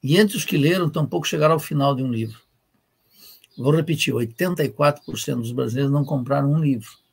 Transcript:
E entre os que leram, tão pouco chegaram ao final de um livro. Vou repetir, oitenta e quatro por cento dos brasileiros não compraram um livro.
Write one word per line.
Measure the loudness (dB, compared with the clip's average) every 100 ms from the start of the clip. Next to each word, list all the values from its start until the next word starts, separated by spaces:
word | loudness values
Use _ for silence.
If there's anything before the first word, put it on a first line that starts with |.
E | 2 4
entre | 4 2
os |
que | -2 2
leram, | 4 2 0
tão | -2 -2
pouco | -2 -2
chegaram | 2 2
ao | 2
final | 0 0 0 0
de |
um | -2
livro. | -4 -6 -8 _ _ _ _ _ _ _ _ -20 -20 _ -4
Vou | 2
repetir, | 2 2 -2 0
oitenta | -2 -4 -4 -4 -2 -4
e |
quatro | 2 0 0 -8
por | -10
cento | -6 -4
dos | -4
brasileiros | -4 -4 -2 0
não | 0
compraram | 0 -2 -2 0 2
um | 2
livro. | 2 -2 -6 -20 _